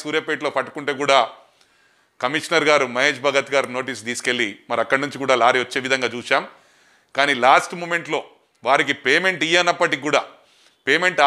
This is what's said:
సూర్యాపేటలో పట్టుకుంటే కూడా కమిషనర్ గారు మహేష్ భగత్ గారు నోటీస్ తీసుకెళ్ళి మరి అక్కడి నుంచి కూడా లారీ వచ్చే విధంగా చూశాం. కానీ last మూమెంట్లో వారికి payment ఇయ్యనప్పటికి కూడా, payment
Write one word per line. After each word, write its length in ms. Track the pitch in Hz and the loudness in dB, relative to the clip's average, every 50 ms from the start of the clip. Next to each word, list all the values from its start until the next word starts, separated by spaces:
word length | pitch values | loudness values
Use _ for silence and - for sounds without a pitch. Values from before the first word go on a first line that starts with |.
సూర్యాపేటలో 480 | - 151 151 156 156 160 151 131 151 135 - | -6 -4 -4 -4 -4 -4 -6 -6 -6 -4 -4
పట్టుకుంటే 360 | 135 127 - - 151 143 143 139 127 | -4 -6 -6 -10 -8 -6 -6 -4 -2
కూడా 180 | 147 139 135 131 113 - - - - _ _ _ _ _ _ _ _ _ _ _ _ _ _ - | 2 4 4 4 4 2 -4 -12 -20 _ _ _ _ _ _ _ _ _ _ _ _ _ _ -6
కమిషనర్ 440 | 123 127 147 156 - - 175 156 147 151 | -6 -4 -4 -4 -4 0 0 2 4 4
గారు 160 | 151 143 135 123 120 | 4 4 2 0 0
మహేష్ 260 | 123 135 151 139 123 131 | 0 0 0 0 0 -2
భగత్ 260 | 143 135 139 127 117 139 | 0 0 0 -2 0 -2
గారు 140 | 135 127 123 123 | -2 -2 -2 -6
నోటీస్ 240 | 127 131 135 123 101 107 120 | -8 -8 -8 -10 -10 -8 -8
తీసుకెళ్ళి 400 | 123 - - 127 123 120 117 98 - - _ - | -8 -4 -4 -4 -2 -2 -2 -4 -6 -10 _ -4
మరి 100 | 120 117 113 | -4 -2 0
అక్కడి 180 | - 139 135 143 | 0 0 -2 -2
నుంచి 140 | 143 - 127 | -6 -6 -4
కూడా 120 | 139 127 131 117 | 0 0 2 4
లారీ 160 | 113 123 127 127 120 | 4 4 4 2 0
వచ్చే 140 | - - 139 127 | -2 -4 -6 -2
విధంగా 220 | 131 135 127 123 113 117 | -2 -2 0 -2 -4 -4
చూశాం. 260 | 120 110 - 135 151 196 - - _ _ _ _ _ _ _ _ _ _ _ - | -8 -2 0 0 0 0 -4 -12 _ _ _ _ _ _ _ _ _ _ _ -2
కానీ 180 | 131 143 147 139 120 120 | 0 0 2 2 4 6
last 300 | 131 156 175 175 - 190 175 | 6 6 6 4 0 -6 -10
మూమెంట్లో 400 | 170 170 170 170 143 143 156 131 - - - _ _ _ _ _ - 120 | -6 -4 -4 -6 -4 -4 -4 -6 -6 -8 -16 _ _ _ _ _ 0 2
వారికి 260 | 139 147 151 139 139 - - | 2 2 2 0 -4 -2 0
payment 360 | 127 147 170 185 190 180 147 156 | 0 0 2 2 0 -2 -2 -2
ఇయ్యనప్పటికి 560 | 160 170 180 175 175 170 170 175 165 156 135 139 | 0 2 2 2 2 2 0 0 -2 -2 -4 -2
కూడా, 160 | 151 143 123 - - - _ _ _ _ _ _ _ _ _ _ | 0 0 0 0 -4 -10 _ _ _ _ _ _ _ _ _ _
payment 340 | 131 147 165 180 180 165 151 143 | 0 0 2 2 0 2 4 4